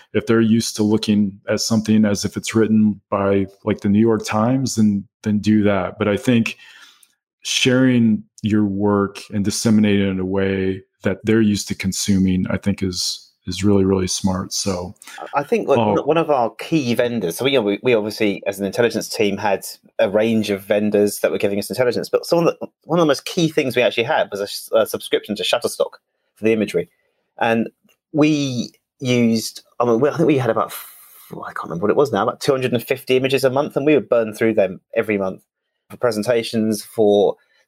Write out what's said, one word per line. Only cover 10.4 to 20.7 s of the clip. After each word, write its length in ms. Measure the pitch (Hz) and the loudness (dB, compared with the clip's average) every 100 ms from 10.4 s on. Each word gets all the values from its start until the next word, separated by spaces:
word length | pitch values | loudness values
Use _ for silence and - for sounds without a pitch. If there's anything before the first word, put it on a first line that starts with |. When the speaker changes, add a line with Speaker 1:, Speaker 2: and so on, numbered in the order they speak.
| 98 95 95 95 - _ | 0 0 -2 -4 -10 _
Speaker 1:
that 160 | 101 92 | -4 -2
they're 160 | 107 113 | 2 2
used 260 | 104 101 - | 4 0 -4
to 60 | |
consuming, 720 | 95 95 - - 95 92 92 - | -6 -6 -2 0 2 2 0 -2
I 100 | 95 | -4
think 240 | 101 98 | -4 -4
is, 480 | 92 90 - - - _ 95 | -4 -4 -6 -8 -14 _ -10
is 180 | 92 | -2
really, 200 | 104 101 | 2 4
really 220 | 95 95 92 | 4 2 0
smart. 460 | - 98 92 92 | -2 -2 -4 -6
So 420 | - 98 90 90 - - - - | -6 -4 -6 -8 -14 -20 -18 -8
Speaker 2:
I 80 | 143 | -6
think, 240 | 143 220 - | -2 -2 2
like, 120 | 127 | 2
Speaker 1:
Oh. 240 | 107 104 | 2 0
Speaker 2:
one 160 | 139 165 | 0 0
of 120 | 156 | 0
our 200 | 135 113 - | 0 0 -4
key 380 | - 160 120 | -4 -2 0
vendors, 440 | 113 120 117 85 - | 0 0 -2 -4 -2
so 60 | |
we, 140 | 135 135 | 0 2
we, 220 | 101 101 | 0 0
we 120 | 127 | 2
obviously, 480 | 110 107 - 107 92 98 | 2 0 -2 -2 -2 -6
as 140 | 95 | -4
an 60 | 101 | -4
intelligence 420 | 107 117 107 - | 0 0 -2 -4
team, 280 | - 101 98 | -2 -2 0
had 280 | 107 95 - - _ - | -2 -2 -4 -18 _ -4
a 120 | 107 | 0
range 400 | 104 113 113 104 | 2 2 0 0
of 120 | 98 | -2
vendors 580 | - | -2